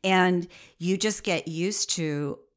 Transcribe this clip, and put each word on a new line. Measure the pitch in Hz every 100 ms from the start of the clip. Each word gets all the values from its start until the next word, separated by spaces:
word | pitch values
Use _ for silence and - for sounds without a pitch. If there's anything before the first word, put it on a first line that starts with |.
and | 190 185 180 180 175 - - _
you | 175 190
just | 214 196
get | - 165 -
used | 160 180 208 -
to | - 156 147 143 - _